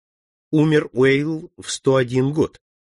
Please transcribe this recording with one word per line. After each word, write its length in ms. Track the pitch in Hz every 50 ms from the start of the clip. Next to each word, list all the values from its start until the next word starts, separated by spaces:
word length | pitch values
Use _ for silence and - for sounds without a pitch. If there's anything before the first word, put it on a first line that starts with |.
| _ _ _ _ _ _ _ _ _ _
умер 380 | 156 156 151 156 151 147 151 - -
Уэйл 580 | 117 131 135 135 139 147 160 160 160 175 - _ -
в 120 | 92 -
сто 260 | - - - 135 135
один 360 | 135 127 120 123 131 131 139 151
год, 260 | 160 120 - - _ _ _ _ _ _ _ _